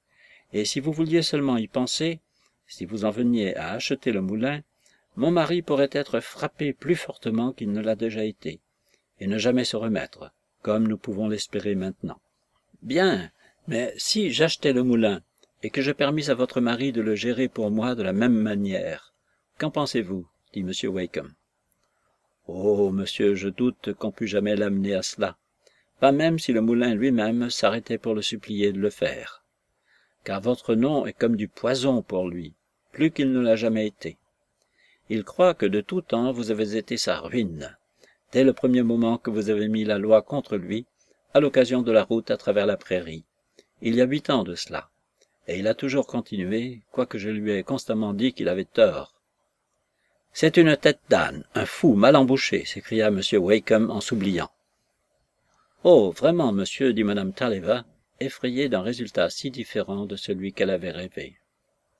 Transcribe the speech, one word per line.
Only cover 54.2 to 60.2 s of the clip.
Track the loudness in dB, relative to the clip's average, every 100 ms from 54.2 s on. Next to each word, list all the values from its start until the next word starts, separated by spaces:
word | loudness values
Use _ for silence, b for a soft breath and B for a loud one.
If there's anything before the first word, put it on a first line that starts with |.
| 0 -2 -4 _ _ _ _ _ _ _ _ _ _ _ _ _
Oh, | 8 8 8
vraiment, | 4 2 4 2
monsieur, | 0 -2 0 0
dit | 2
madame | 0 0 -4
Taleva, | -2 -2 -2 0 -2 -4 _ _ -10
effrayée | -8 -6 -4 -2 0
d'un | 0
résultat | -2 -6 -4 -2 -2
si | -2 -10
différent | -10 -8 -6 -6 -6 -8
de |
celui | -8